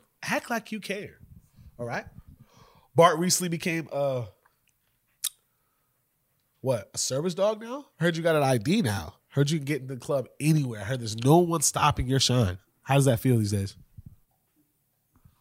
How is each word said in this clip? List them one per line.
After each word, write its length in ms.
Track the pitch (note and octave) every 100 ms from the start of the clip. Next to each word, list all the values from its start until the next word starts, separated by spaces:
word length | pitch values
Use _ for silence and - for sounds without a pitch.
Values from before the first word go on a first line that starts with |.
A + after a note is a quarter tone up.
| _ _
Act 260 | - A#3+ -
like 220 | A#3 G#3+
you 80 | G#3+
care. 400 | - G3+ F3 - - - _ _ - -
All 100 | A#2+
right? 180 | D3 - - - - - _ - _ _ -
Bart 240 | E3 D#3
recently 300 | F3+ - F3+
became 400 | E3 F#3+ E3 D3+
a, 360 | C#3 C#3+ C3 G#2+ - _ _ _ _ _ _ _ _ - - _ _ _ _ _ _ _ _ _ _ _ _
what, 280 | B2+ B2 - -
a 40 |
service 360 | - C3 E3+ E3
dog 260 | G3 A3
now? 260 | A3+ C4+ C#4 _
Heard 200 | E3+ E3
you 60 |
got 140 | E3 D#3
an 80 | C#3
I 140 | C3
D 220 | G#2 G#3
now. 340 | D3 G2 D#2 - _
Heard 200 | - C#3+
you 80 | D#3+
can 60 | C#3
get 160 | D3
in 60 | C3
the 100 | C3
club 320 | - C#3+ A#2+ _
anywhere. 460 | D3 D#3 C3+ A2 G2
Heard 160 | A2
there's 160 | A2+ A2
no 220 | B2 E3
one 240 | F3+ E3
stopping 440 | - - D3+ - B2+
your 140 | C3
shine. 380 | - B2+ G#2 F2+ _ _
How 140 | - C#3
does 100 | C3+
that 120 | A2+
feel 200 | C3+ A#2+
these 120 | G#2
days? 260 | G2+ G2 - - - - - _ _ _ _ _ _ _ _ _ _ _ _